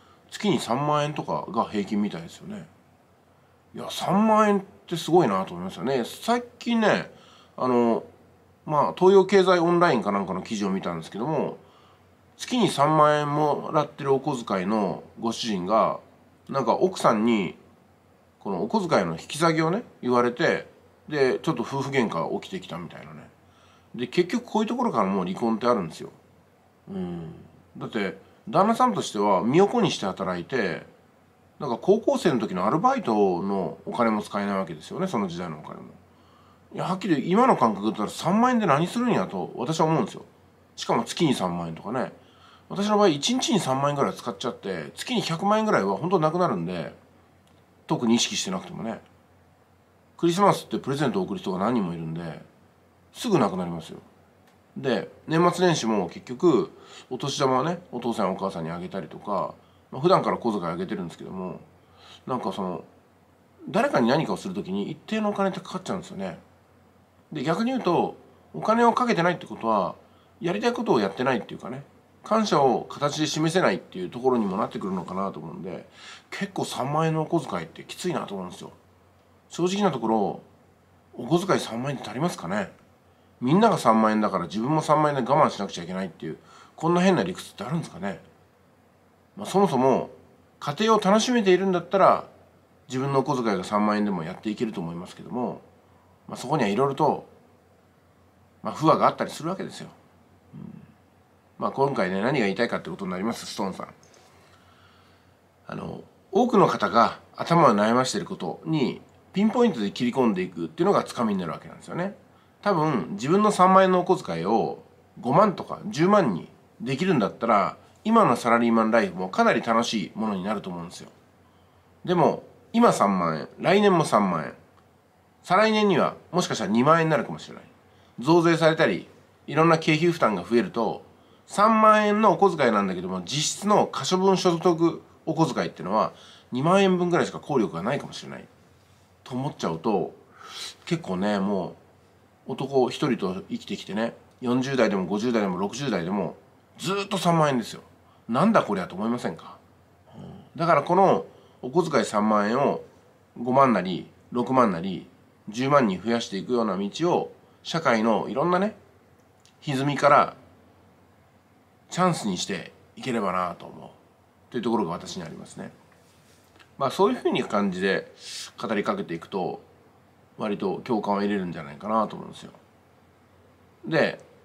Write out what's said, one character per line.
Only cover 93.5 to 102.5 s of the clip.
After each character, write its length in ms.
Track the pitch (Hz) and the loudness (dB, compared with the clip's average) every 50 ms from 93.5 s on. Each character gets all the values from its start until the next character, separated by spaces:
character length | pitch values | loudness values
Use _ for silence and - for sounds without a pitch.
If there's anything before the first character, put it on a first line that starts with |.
| 101 | 0
い 20 | |
が 80 | 92 92 | -2 -2
三 220 | - 107 104 107 | -2 0 2 2
万 100 | 107 104 | 2 2
円 80 | 104 104 | 2 0
で 60 | 104 | 0
も 140 | 98 87 80 | -2 -4 -6
や 100 | 82 82 | -8 -10
っ 20 | |
て 140 | - - 110 | -8 -6 -6
い 60 | 107 | -4
け 100 | - 127 | -4 -4
る 80 | 110 104 | -6 -4
と 60 | 101 87 | -6 -8
思 100 | 82 85 | -6 -8
い 20 | |
ま 120 | 85 - | -10 -12
す 100 | - - | -12 -16
け 60 | - - | -18 -14
ど 80 | - | -10
も、 320 | - 120 123 101 76 - - - _ _ _ _ _ _ _ _ _ _ _ - | -6 -6 -4 -4 -6 -10 -14 -20 _ _ _ _ _ _ _ _ _ _ _ -14
ま 60 | - | -12
あ、 20 | |
そ 120 | - - 123 | -12 -6 -4
こ 100 | 147 156 | -2 0
に 60 | 123 | 0
は 40 | 98 | 0
い 80 | 101 | 2
ろ 80 | 110 135 | 2 0
い 40 | 139 | 0
ろ 60 | 139 | 0
と、 320 | 139 160 139 101 73 - - - - _ _ _ _ _ _ _ _ _ _ _ _ _ _ _ _ _ _ _ _ _ _ _ _ - | 0 0 0 0 0 -6 -12 -20 -20 _ _ _ _ _ _ _ _ _ _ _ _ _ _ _ _ _ _ _ _ _ _ _ _ -10
ま 100 | 107 - | -10 -6
あ、 20 | |
不 120 | - 147 | 0 2
和 120 | 160 139 101 | 2 4 4
が 100 | 101 131 | 4 2
あ 40 | - | 2
っ 40 | |
た 80 | - - | 0 -4
り 60 | 185 | -6
す 120 | - - - | -6 -8 -8
る 60 | 165 | -8
わ 80 | 185 | -8
け 80 | 190 - | -8 -8
で 60 | - | -12
す 100 | - - | -12 -14
よ。 80 | - 165 - - _ _ _ _ _ _ _ _ _ _ - | -16 -16 -18 -20 _ _ _ _ _ _ _ _ _ _ -20
う 40 | - | -18
ん。 240 | - 50 - - - - _ _ _ _ _ _ _ _ _ _ _ _ _ - | -18 -18 -18 -20 -20 -20 _ _ _ _ _ _ _ _ _ _ _ _ _ -6
ま 100 | - 107 | -6 -4
あ、 20 | |
今 240 | - - 135 139 143 | 0 0 0 0 0
回 160 | 117 101 90 | 0 -2 -2
ね、 100 | 95 98 | -2 -2
何 200 | 101 123 143 143 | 0 0 0 0
が 40 | 110 | 0
言 80 | 98 | 0